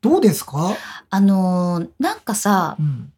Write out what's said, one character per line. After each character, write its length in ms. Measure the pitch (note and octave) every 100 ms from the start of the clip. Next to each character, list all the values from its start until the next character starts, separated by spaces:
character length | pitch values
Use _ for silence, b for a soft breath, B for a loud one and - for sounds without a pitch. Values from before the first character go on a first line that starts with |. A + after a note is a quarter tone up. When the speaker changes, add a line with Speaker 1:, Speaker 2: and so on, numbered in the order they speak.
Speaker 1:
ど 160 | A3+ F4+
う 40 |
で 100 | A3+
す 120 | C#3+
か？ 320 | - C#3 F3 G#3+ B B _
Speaker 2:
あ 80 | G3
の 640 | G3 F#3+ F#3 F3+ F3+ F3
ー、 80 | E3+ _
な 160 | D#4+ A4
ん 40 |
か 120 | -
さ、 420 | G#3 G3+ G3 E3 -
Speaker 1:
う 20 |
ん。 300 | D3+ B2+ C#3